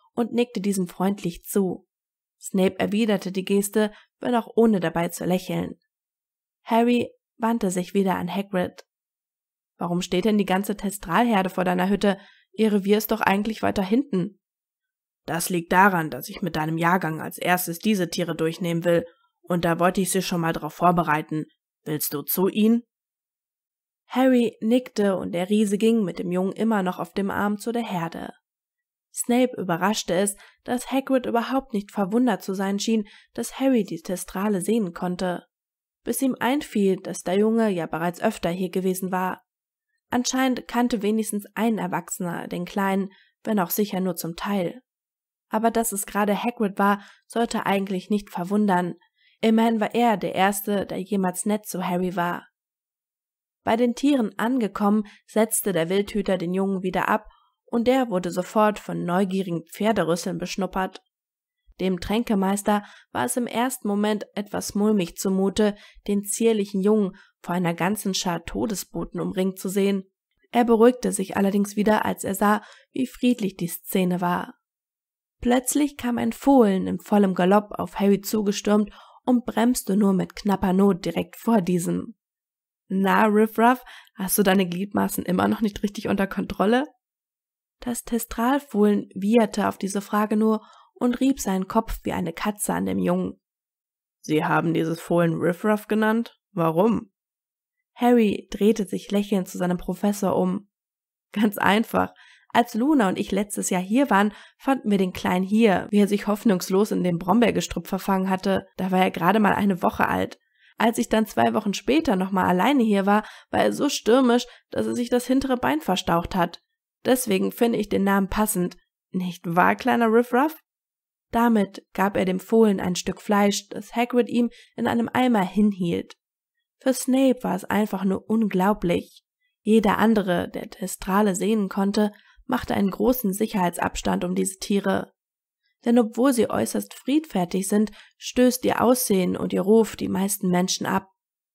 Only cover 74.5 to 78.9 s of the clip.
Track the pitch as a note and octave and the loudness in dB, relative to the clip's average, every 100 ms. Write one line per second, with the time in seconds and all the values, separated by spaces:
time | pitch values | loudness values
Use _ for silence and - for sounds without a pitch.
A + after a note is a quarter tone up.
74.5 | - _ _ _ _ _ _ _ _ A#3+ | -16 _ _ _ _ _ _ _ _ 0
75.5 | B3+ B3+ C#4+ D4 - A#3+ A#3 A#3 - - | 2 2 0 0 -2 -6 -2 -4 0 4
76.5 | C#4 G#3+ F#3+ F#3 F#3 - G#3 G3 F3+ F3+ | 6 6 4 -2 -6 0 2 4 4 4
77.5 | G#3 G3+ - F3+ - G3 G3 G3 A3 G3+ | 4 2 -6 -8 0 2 2 0 -2 -2
78.5 | G3+ G#3 G#3 G#3 | -2 2 2 0